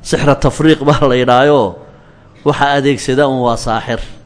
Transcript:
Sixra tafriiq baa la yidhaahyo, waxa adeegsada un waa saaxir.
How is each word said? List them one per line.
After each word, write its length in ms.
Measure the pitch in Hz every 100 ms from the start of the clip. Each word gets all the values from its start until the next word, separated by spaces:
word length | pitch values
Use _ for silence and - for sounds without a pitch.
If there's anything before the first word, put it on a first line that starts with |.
Sixra 340 | - - 143 135
tafriiq 440 | 135 - 156 151
baa 180 | 139 127 143
la 80 | 127
yidhaahyo, 600 | 123 123 143 143 101 87 - - - - - - 147
waxa 200 | 143 143
adeegsada 560 | 143 139 123 - 131 143
un 120 | 131
waa 160 | 120 113
saaxir. 420 | 120 113 110 113 - -